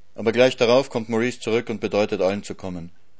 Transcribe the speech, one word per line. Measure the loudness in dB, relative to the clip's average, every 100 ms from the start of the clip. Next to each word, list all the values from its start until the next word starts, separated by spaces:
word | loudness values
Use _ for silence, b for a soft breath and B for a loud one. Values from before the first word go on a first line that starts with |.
| -16 -4
Aber | 2
gleich | 6 6 6
darauf | 4 4 2
kommt | -2 -2
Maurice | 0 0 -2
zurück | -2 -2 -2
und | -4
bedeutet | -2 0 0 2
allen | 0 0
zu | -6 -10
kommen. | -8 -10 -10 -14 -18